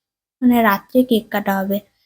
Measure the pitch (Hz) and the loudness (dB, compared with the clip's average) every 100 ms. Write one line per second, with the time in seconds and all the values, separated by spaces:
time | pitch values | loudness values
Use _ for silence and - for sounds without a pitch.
0 | _ _ _ - 247 240 220 202 - 254 | _ _ _ -2 0 2 2 0 -2 0
1 | 254 220 - 208 208 196 196 202 - _ | 0 0 -2 -6 -4 -4 -4 -6 -8 _